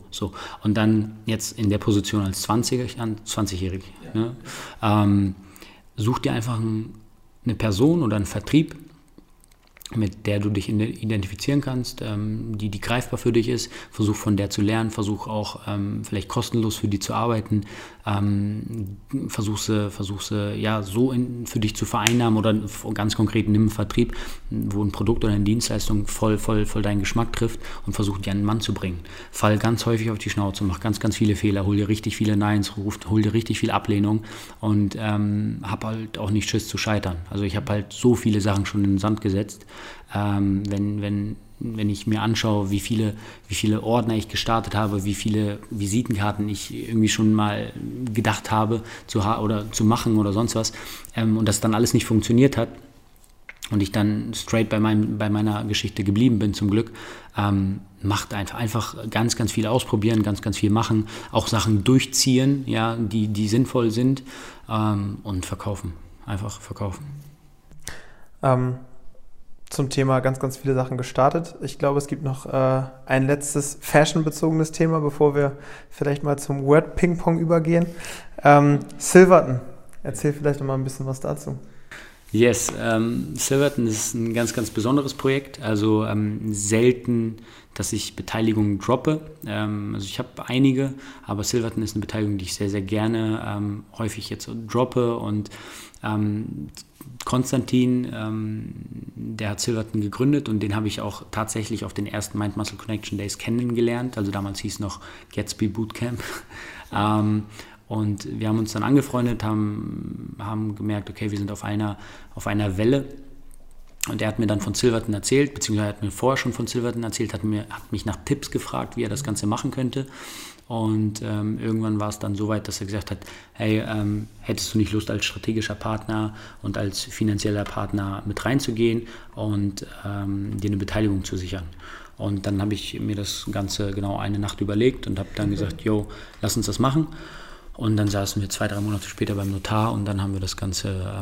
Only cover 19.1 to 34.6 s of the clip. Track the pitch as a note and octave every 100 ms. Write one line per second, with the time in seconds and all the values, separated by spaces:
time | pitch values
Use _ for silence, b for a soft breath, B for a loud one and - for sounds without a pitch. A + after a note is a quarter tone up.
19.1 | C3+ - - G#2 G#2 - G#2+ G#2 - G2
20.1 | G2+ - G#2+ G#2 G#2+ G#2+ A2 F#2+ G2+ B2+
21.1 | B2 B2 A#2+ A2+ A#2+ G#2+ - A2 A#2+ G#2+
22.1 | A#2+ A#2+ A2 G#2+ G#2+ G2+ - - G#2 G#2
23.1 | - G#2+ A2+ G#2 G#2+ A2 - G#2 - A#2+
24.1 | B B B - A2 A2 G2+ G#2 - G#2
25.1 | A2+ G#2+ G#2 G2+ A2+ - A2 - G#2+ G#2
26.1 | - A2 G#2+ A2 A2 G#2 A2 G2+ G2+ G2
27.1 | A2+ A2+ - A#2 - B B - - G2+
28.1 | F#2+ G2 G2 G2+ A2 G#2 G2+ F#2+ F2 B
29.1 | B B - G#2+ G#2+ A2+ A2+ - A2+ A2
30.1 | G#2+ G#2+ G#2 G2+ F#2+ G2+ F2+ A2+ G#2 A2+
31.1 | - G#2+ G2+ G#2+ G2+ G2 G2+ G2+ G#2+ -
32.1 | - G#2+ G#2 G#2 G#2 F#2+ - G2+ - -
33.1 | A2 G#2+ A2+ A2+ G#2+ A2 G2+ - G2+ G#2
34.1 | G#2+ A2 B B B